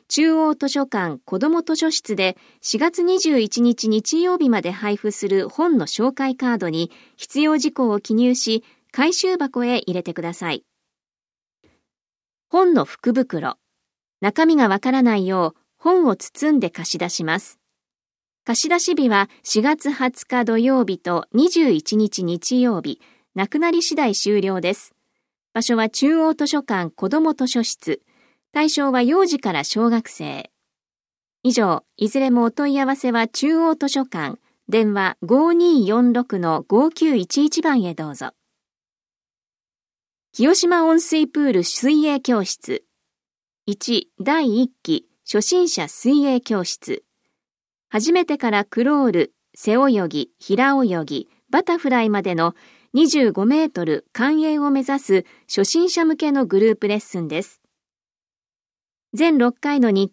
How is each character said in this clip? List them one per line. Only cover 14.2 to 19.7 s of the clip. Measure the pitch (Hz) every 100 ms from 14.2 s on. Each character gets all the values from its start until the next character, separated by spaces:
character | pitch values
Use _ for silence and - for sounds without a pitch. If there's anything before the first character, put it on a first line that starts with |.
中 | 196 311 320
身 | 302
が | 220
わ | 196
か | 262
ら | 269
な | 240 208
い | 185
よ | 185 165 -
う | _ _
本 | 330 370 285
を | 190
包 | - - 302
ん | 285
で | 170
貸 | - 165
し | 165
出 | 175
し | -
ま | 160 180
す。 | - - _ _ _ _ _ _ _ _
貸 | - 233
し | 311
出 | 349
し | - 311
日 | 254
は | 202 196 _
四 | - 214
月 | 269